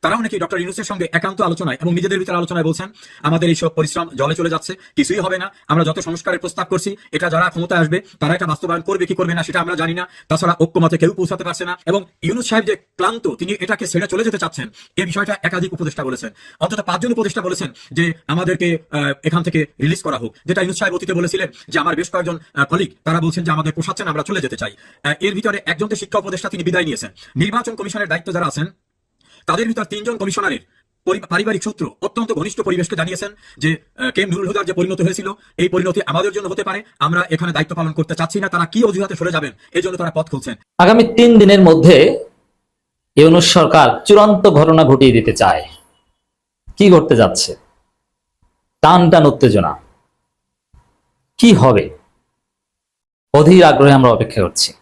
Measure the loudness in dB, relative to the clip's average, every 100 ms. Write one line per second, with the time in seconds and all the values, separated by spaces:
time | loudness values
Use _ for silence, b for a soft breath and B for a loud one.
0 | -4 -4 -6 -8 -6 -6 -8 -10 -10 -8
1 | -4 -4 -6 -4 -4 -4 -6 -6 -4 -2
2 | -2 -4 -4 -6 -4 -4 -4 -4 -8 _
3 | b b -2 0 0 0 -2 -2 -4 -4
4 | -8 -4 -4 -2 -4 -4 -8 -14 b -4
5 | -2 -2 -2 -4 -8 _ _ -2 0 -4
6 | -8 -8 -6 -6 -6 -8 -4 -4 -6 -10
7 | b -6 -2 -2 -2 -4 -4 0 0 -2
8 | -6 b -4 -2 -4 -6 -6 -6 -4 -4
9 | -2 -4 -4 -4 -4 -6 -6 -4 -4 -6
10 | -10 b b -2 -2 -2 -2 0 0 2
11 | -2 -2 -6 -6 -10 -10 -10 -10 -4 -6
12 | -6 _ -6 -6 -2 -2 -2 -6 _ _
13 | -4 -2 -6 -6 -8 -8 -6 -8 -4 -6
14 | -4 -4 -4 -4 -8 -10 -16 b b -8
15 | -6 -6 -6 -6 -6 -4 -6 -6 -8 -6
16 | -8 -8 -12 _ b b -6 -6 -6 -4
17 | -4 -2 -4 -4 -6 -6 -8 -12 b -4
18 | -4 -4 -6 -4 -2 -2 -2 -4 _ -6
19 | -6 -4 -4 -4 -4 -4 -6 _ -4 -4
20 | -6 -8 -10 _ -6 -4 -4 -4 -4 -6
21 | -6 -4 -4 -4 -8 b b -6 -4 -4
22 | -6 -6 -6 -10 b -8 -4 -4 -4 _
23 | -4 -2 -2 -4 -4 -4 -4 -6 -8 -8
24 | -6 -6 -6 -6 -6 -8 -12 -12 b b
25 | -8 -4 -4 -2 -4 -6 -6 -6 -6 -6
26 | -4 -6 -6 -8 -8 -6 -4 -2 -4 -6
27 | -12 _ b -4 -4 -2 -6 -10 -12 -8
28 | -6 -6 -6 -6 -6 -6 -10 _ _ _
29 | _ _ _ _ -6 -4 -2 -4 -8 -8
30 | -8 -6 -6 -4 -4 -6 _ _ _ _
31 | -6 -6 -4 -4 -2 -4 -6 -8 -10 _
32 | -8 -6 -6 -6 -6 -6 -4 -4 -4 -6
33 | -6 -8 -12 -14 b b -4 -4 _ _
34 | -8 -4 -4 -4 -4 -6 -6 -4 -4 -2
35 | -4 -4 -10 -14 _ -6 -2 -2 -2 -4
36 | -4 -4 -4 -4 -8 -8 -6 -8 -12 _
37 | -4 -2 -2 -4 -4 -4 -6 -6 -6 -4
38 | -6 -4 -4 -4 -4 -4 -4 0 0 0
39 | -6 -4 -4 -4 -6 -12 _ -4 -4 -6
40 | -6 -4 -6 -8 -10 -14 _ _ 4 4
41 | 2 4 6 8 8 8 8 8 8 8
42 | 6 2 -8 _ _ _ _ _ _ _
43 | _ 6 8 8 6 4 6 6 4 2
44 | 4 6 8 6 4 6 6 6 6 6
45 | 6 6 0 2 2 2 -4 -20 _ _
46 | _ _ _ _ _ _ -20 2 6 6
47 | 6 4 4 2 -6 -6 _ _ _ _
48 | _ _ _ _ _ _ _ _ 4 6
49 | 6 6 6 4 2 2 -2 -6 _ _
50 | _ _ _ _ _ _ _ _ _ _
51 | _ _ _ _ 6 8 6 4 0 -12
52 | _ _ _ _ _ _ _ _ _ _
53 | _ _ _ 4 8 8 8 8 6 8
54 | 6 4 0 -2 -2 -2 -4 -4